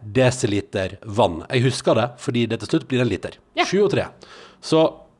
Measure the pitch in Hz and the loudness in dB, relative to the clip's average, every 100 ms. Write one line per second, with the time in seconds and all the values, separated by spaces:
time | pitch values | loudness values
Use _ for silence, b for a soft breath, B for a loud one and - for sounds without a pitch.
0 | 107 104 127 127 113 101 - 104 95 98 | -4 2 2 2 -2 -2 -4 -6 -6 -8
1 | 113 101 101 80 - 131 131 123 - 214 | -8 0 2 0 -4 0 0 0 0 2
2 | 123 - - 120 113 113 - 160 - 123 | 0 -4 -4 -2 -2 -2 -2 -2 0 0
3 | 123 92 - - _ - 349 190 202 113 | 0 -2 -6 -14 _ -4 0 2 2 2
4 | 90 - B B B B - 160 160 - | -2 -10 B B B B 0 2 2 0
5 | - _ | -14 _